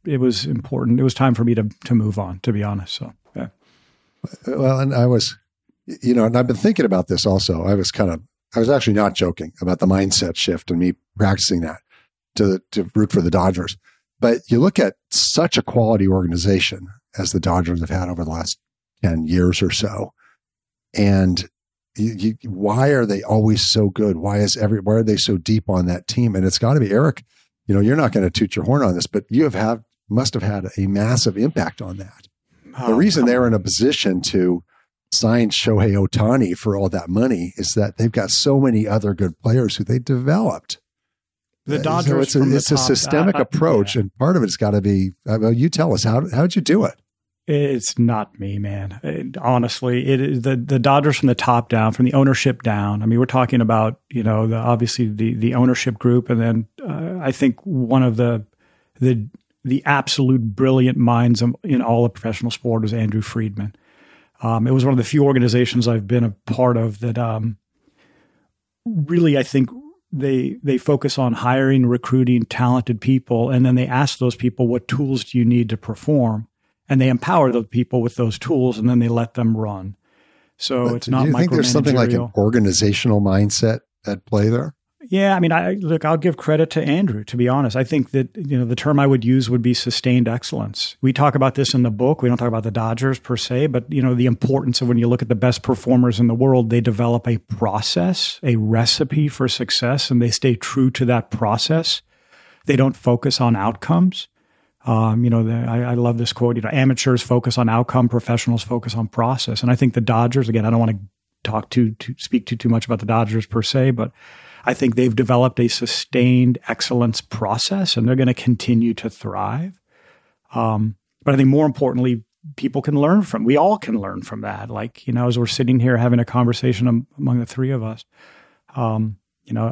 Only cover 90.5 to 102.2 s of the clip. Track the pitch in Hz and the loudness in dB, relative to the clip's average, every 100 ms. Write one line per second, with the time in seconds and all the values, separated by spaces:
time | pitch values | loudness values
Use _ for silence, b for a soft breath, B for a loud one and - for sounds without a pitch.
90.5 | - 104 104 - - 135 131 143 135 135 | -6 -6 -8 -10 -2 0 2 2 2 2
91.5 | 143 135 131 120 107 127 - 123 120 120 | 0 0 2 0 0 0 2 0 0 0
92.5 | 110 110 110 113 113 135 131 - 120 - | -2 -4 -4 -4 -2 -2 -4 -4 -6 -4
93.5 | 123 151 123 - 135 127 123 127 120 127 | -2 0 -2 -4 -2 0 2 2 2 0
94.5 | 135 135 120 123 120 117 123 113 113 127 | 0 0 -2 0 2 2 0 0 0 0
95.5 | 117 - 123 - 127 123 107 120 117 135 | 0 -2 -2 2 4 4 2 2 2 4
96.5 | 127 113 120 117 107 120 120 123 113 - | 4 2 2 0 0 0 0 0 -4 -4
97.5 | 110 110 104 - 175 175 180 - - 147 | -4 -2 -2 -2 0 0 0 -4 -4 -2
98.5 | 113 107 113 117 - 147 151 147 - 131 | 0 2 0 0 0 0 0 0 0 -2
99.5 | - 117 - 120 135 - 120 117 110 135 | -2 -4 -2 -2 -2 0 0 2 0 0
100.5 | 117 - - 127 - 123 120 - - 107 | 0 -2 0 0 2 0 0 -2 -2 0
101.5 | 110 - 160 165 - b b | 0 0 -2 -2 -6 b b